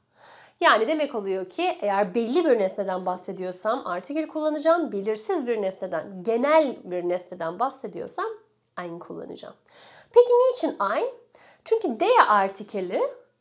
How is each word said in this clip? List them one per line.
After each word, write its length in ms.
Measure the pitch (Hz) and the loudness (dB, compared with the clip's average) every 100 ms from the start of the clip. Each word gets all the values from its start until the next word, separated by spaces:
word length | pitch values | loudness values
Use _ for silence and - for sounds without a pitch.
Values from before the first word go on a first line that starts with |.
| _ _ - - - _ | _ _ -20 -20 -20 _
Yani 280 | 330 220 233 | 4 4 4
demek 260 | 311 285 | 0 -2
oluyor 360 | 226 196 190 190 | -4 -4 -4 -4
ki 280 | - 359 - | -2 -2 -2
eğer 340 | 208 196 202 | 0 0 0
belli 300 | 233 233 254 | 0 0 2
bir 140 | 330 233 | 4 4
nesneden 480 | 190 190 190 185 185 | 2 -2 -4 -4 -4
bahsediyorsam 800 | 185 - 190 185 180 214 262 214 | -4 -8 -10 -8 -4 -2 -2 -4
artikel 420 | 175 185 294 311 | -6 -4 -4 -4
kullanacağım. 640 | 311 302 302 311 339 277 | -2 -2 0 2 2 0
Belirsiz 540 | 202 202 214 - 359 240 | -4 -4 -4 -2 -2 -2
bir 160 | 220 | -2
nesneden, 600 | 190 185 190 165 202 185 | -2 -4 -6 -6 -6 -8
genel 540 | 185 233 277 320 285 - | -2 0 4 4 4 -2
bir 240 | 185 180 175 | -6 -4 -2
nesneden 500 | 180 180 180 165 180 | -4 -6 -8 -8 -2
bahsediyorsam 680 | 262 - 214 175 - - 440 427 _ _ _ - | -4 -4 -10 -10 -8 -6 -6 -8 _ _ _ -14
ein 200 | 175 170 | -12 -12
kullanacağım. 560 | - 170 - - - - _ - - - - | -14 -14 -14 -14 -16 -20 _ -20 -20 -20 4
Peki 200 | 466 480 | 6 8
niçin 440 | 480 523 - 330 - 196 247 | 6 4 2 -2 -2 -2 -2
ein? 120 | 494 - _ _ - - | -4 -6 _ _ -20 -14
Çünkü 360 | - 453 381 220 | -2 0 0 0
der 260 | 392 494 - | 4 6 6
artikeli 720 | 208 196 - - 202 180 233 554 - _ _ | 4 2 -2 -10 -8 -4 -2 -4 -6 _ _